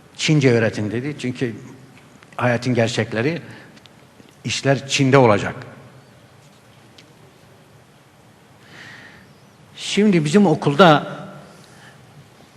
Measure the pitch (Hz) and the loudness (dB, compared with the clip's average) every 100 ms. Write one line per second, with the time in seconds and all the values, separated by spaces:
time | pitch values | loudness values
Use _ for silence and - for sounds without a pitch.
0 | - - - 151 135 117 110 98 104 110 | -20 -8 -2 2 2 2 0 -2 -6 -6
1 | 139 143 127 123 127 101 - - - - | -8 -10 -10 -6 -8 -8 -18 -20 -20 -20
2 | - - - - 120 120 127 120 113 117 | -20 -20 -20 -6 -2 -2 -2 -2 -2 -2
3 | 110 107 123 170 - - - - - _ | -4 -4 -4 -6 -10 -20 -20 -20 -20 _
4 | - _ - - - - 135 135 - - | -20 _ -20 -16 -10 -4 -2 -2 -2 -2
5 | 135 139 123 101 - - - - - - | 2 4 4 4 -2 -10 -16 -20 -20 -20
6 | - - - _ - _ _ - - - | -20 -20 -20 _ -20 _ _ -20 -20 -20
7 | - - - _ _ - _ - _ _ | -20 -20 -20 _ _ -20 _ -20 _ _
8 | _ _ _ _ _ _ - - - - | _ _ _ _ _ _ -20 -20 -20 -20
9 | - - - - _ _ - - - - | -20 -20 -20 -20 _ _ -20 -16 -6 0
10 | 214 175 151 185 196 151 - 143 185 147 | 2 2 2 2 4 2 0 6 6 6
11 | - - - - - - - - - - | 0 -12 -16 -20 -20 -20 -20 -20 -20 -20
12 | - - - - - | -20 -20 -20 -20 -20